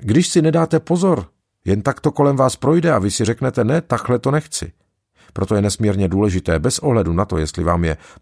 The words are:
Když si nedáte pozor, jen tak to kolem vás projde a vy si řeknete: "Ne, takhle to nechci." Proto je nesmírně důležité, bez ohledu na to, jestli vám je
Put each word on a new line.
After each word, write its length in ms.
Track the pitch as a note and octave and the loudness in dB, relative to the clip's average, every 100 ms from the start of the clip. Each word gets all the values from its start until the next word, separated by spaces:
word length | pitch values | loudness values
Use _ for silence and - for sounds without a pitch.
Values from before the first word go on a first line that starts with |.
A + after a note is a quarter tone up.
Když 280 | A2+ C3 F3 | 0 2 2
si 140 | F3+ | 2
nedáte 380 | D#3 E3 D#3+ D#3+ | 2 2 2 0
pozor, 480 | - E3+ F#3+ C#3+ F2 _ _ _ | 0 0 0 0 -4 _ _ _
jen 180 | - G3 | -2 -2
tak 180 | C#3+ - | -2 -2
to 120 | D3+ | -2
kolem 240 | - C#3+ C3+ | 2 2 2
vás 200 | C3 - | 0 0
projde 360 | C3 E3+ E3 | 0 2 2
a 60 | B2 | 0
vy 120 | G2 | 0
si 140 | - | 0
řeknete: 400 | A2 A#2 C3 - | -2 -2 -2 0
"Ne, 160 | A2 D#3+ | 0 0
takhle 380 | - A2+ - B2 | -2 -4 -2 -2
to 120 | C3+ | 0
nechci." 420 | D3+ - - - - _ _ _ _ _ | -2 -2 -10 -12 -16 _ _ _ _ _
Proto 220 | - G2+ | -6 -2
je 80 | G#2 | 0
nesmírně 460 | G2+ - G#2+ G2 F#2 | 0 0 0 0 0
důležité, 500 | F#2+ G#2+ F2+ E2+ D#2+ | 2 0 0 -2 0
bez 200 | E2 - | 0 -2
ohledu 340 | D#3 A2+ E2+ | 0 0 0
na 120 | E2+ | -2
to, 140 | G#2 F2 | -2 -2
jestli 260 | D#2 - | -4 -2
vám 200 | E2 F2 | 0 0
je 120 | E2+ D#2 - - | 0 -4 -10 -4